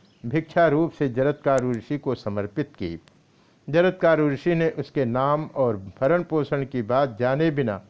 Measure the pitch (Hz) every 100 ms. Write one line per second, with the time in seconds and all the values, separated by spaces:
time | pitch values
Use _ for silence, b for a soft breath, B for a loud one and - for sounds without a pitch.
0 | _ _ 117 151 160 175 165 143 165 -
1 | 143 117 135 147 143 135 127 117 - 147
2 | 143 120 107 101 101 101 143 - 90 82
3 | - _ _ b b b - 156 180 185
4 | 170 156 151 131 175 165 165 - - 147
5 | 123 123 139 151 156 147 123 101 98 -
6 | 135 175 170 156 139 143 135 127 107 127
7 | 143 107 123 135 165 143 120 95